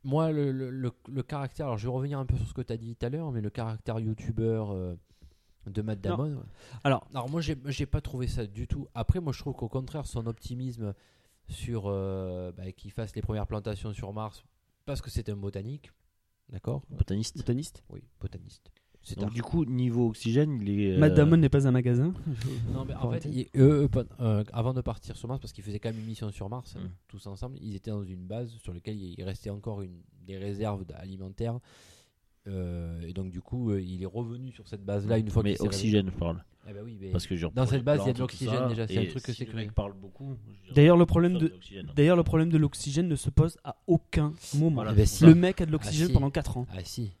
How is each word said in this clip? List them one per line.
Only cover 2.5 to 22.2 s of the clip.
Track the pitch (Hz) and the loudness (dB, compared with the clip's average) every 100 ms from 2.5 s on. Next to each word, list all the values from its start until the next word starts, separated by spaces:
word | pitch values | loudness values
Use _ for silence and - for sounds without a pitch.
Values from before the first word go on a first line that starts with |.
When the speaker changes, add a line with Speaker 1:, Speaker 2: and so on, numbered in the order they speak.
Speaker 1:
que | - | -6
t'as | 123 113 | -6 -6
dit | 113 117 | -8 -8
tout | |
à | 123 | -6
l'heure, | 147 160 | -6 -6
mais | 120 | -4
le | 104 | -6
caractère | - 113 110 - 113 | -6 -8 -8 -6 -4
youtubeur, | 110 110 - 110 113 113 104 | -4 -6 -4 -2 0 0 -2
euh, | 95 90 87 _ _ - _ _ _ - | -6 -6 -10 _ _ -20 _ _ _ -10
de | 98 | -6
Matt | 107 107 95 | -4 -4 -4
Speaker 2:
Non. | 92 | -2
Speaker 1:
Damon, | 151 139 | -4 -6
ouais. | - - - 120 | -12 -20 -20 -4
Speaker 2:
Alors, | 143 123 - | 0 0 -2
Speaker 1:
Alors | 135 123 | -8 -6
moi, | 160 | -4
j'ai, | 160 143 135 | -4 -6 -6
j'ai | 135 143 | -4 -2
pas | 151 | -2
trouvé | - 127 123 | -4 -4 -4
ça | - 107 | -2 -4
du | 98 113 | -8 -6
tout. | - - | -6 -6
Après, | - 113 185 | -8 0 0
moi, | 165 | 0
je | 131 | -6
trouve | - | -6
qu'au | 131 117 | -8 -6
contraire, | 135 131 151 139 | -6 -6 -10 -8
son | 123 117 | -6 -6
optimisme | 113 - 123 127 117 104 98 _ _ _ _ - | -8 -8 -8 -8 -6 -8 -8 _ _ _ _ -16
sur, | - - 117 101 | -10 -6 -4 -4
euh, | 98 95 95 92 90 90 | -4 -4 -6 -6 -8 -10
bah, | 87 92 | -10 -12
qu'il | - 101 | -14 -14
fasse | - 110 - | -10 -8 -6
les | |
premières | - 107 101 | -4 -4 -4
plantations | 107 104 101 113 | -6 -6 -8 -8
sur | 101 98 | -8 -10
Mars, | 107 107 - _ _ _ _ | -8 -10 -12 _ _ _ _
parce | - 135 | -8 -8
que | - | -6
c'est | - 110 | -8 -6
un | 101 | -6
botanique, | 101 98 104 143 - _ _ _ _ _ _ | -6 -6 -10 -12 -14 _ _ _ _ _ _
d'accord ? | 98 - 143 - | -10 -6 -6 -8
Speaker 3:
Botaniste. | - - 98 110 - | -2 0 0 -2 -6
Speaker 2:
Botaniste. | 123 123 160 - _ | -2 -2 -4 -14 _
Speaker 1:
Oui, | - - _ | -18 -18 _
botaniste. | - 90 90 - _ _ _ _ | -12 -12 -18 -20 _ _ _ _
C'est | - - | -14 -6
Speaker 3:
Donc | 104 | -4
Speaker 1:
un | |
Speaker 3:
du | 117 | -4
coup, | 117 165 | -2 0
niveau | 139 127 127 117 120 | 0 0 0 2 2
oxygène, | 110 117 117 151 135 | 0 0 2 2 0
il | 101 101 | 0 2
est, | 101 92 | 2 6
euh, | |
Speaker 2:
Matt | 151 | 6
Damon | 147 147 165 | 8 8 8
n'est | 147 | 6
pas | 143 135 | 6 4
un | |
magasin. | 127 123 120 151 185 | 4 4 4 2 -2